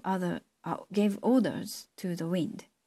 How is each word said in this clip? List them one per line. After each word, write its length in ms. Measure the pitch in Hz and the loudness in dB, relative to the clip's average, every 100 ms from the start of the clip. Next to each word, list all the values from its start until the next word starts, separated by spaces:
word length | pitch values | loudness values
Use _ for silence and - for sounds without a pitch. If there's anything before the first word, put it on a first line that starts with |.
| - | -2
other, 360 | 190 180 170 - _ | 0 0 -4 -6 _
uh, 200 | - 165 - | -6 -6 -2
gave 280 | 202 208 196 | 2 2 2
orders 680 | - 262 180 - 202 - - - | 4 4 4 0 -6 -10 -16 -8
to 180 | 185 170 | -6 -4
the 120 | 165 | -2
wind, 380 | 180 156 - - _ | 0 0 -4 -14 _